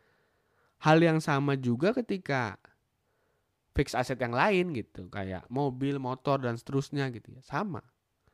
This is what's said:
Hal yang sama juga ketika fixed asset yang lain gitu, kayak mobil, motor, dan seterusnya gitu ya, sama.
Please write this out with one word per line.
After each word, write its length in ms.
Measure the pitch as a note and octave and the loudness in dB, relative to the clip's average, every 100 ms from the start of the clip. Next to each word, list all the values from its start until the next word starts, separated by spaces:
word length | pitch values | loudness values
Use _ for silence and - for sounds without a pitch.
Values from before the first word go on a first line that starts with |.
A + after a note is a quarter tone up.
| _ _ _ _ _ _ _ _ D3+ | _ _ _ _ _ _ _ _ 6
Hal 160 | D#3+ | 6
yang 180 | E3 D#3+ | 6 4
sama 400 | D#3+ C#3+ C#3 C#3 | 2 0 2 0
juga 320 | B2+ A#2+ F3 | 0 2 2
ketika 680 | B3 A#3 G3+ - C#3 A2+ - - _ _ _ _ _ _ _ _ _ _ | 0 -2 -6 -2 -2 -2 -6 -16 _ _ _ _ _ _ _ _ _ _
fixed 240 | - C#3+ A#2+ | -2 0 0
asset 240 | B2+ B2+ | -2 -2
yang 160 | A#2+ A#2+ | -2 2
lain 380 | F#3 F#3+ F3+ C3+ | 2 4 2 -2
gitu, 320 | G2+ - F#2 | -8 -12 -12
kayak 380 | G2+ F#2+ F#2 - | -8 -8 -8 -6
mobil, 480 | B2+ C#3+ B2+ C3+ C#3 | -2 -2 0 -2 -2
motor, 440 | C3 C3 - C#3 | -4 -4 0 0
dan 180 | B2 A#2 | 0 -4
seterusnya 480 | - C#3 C3+ D3 C3+ A2 | -4 -4 -2 -4 -6 -6
gitu 240 | - B2+ | -16 -20
ya, 20 | - | -8
sama. 380 | C#3+ G#3 C3 - _ _ _ _ | -6 -4 -8 -12 _ _ _ _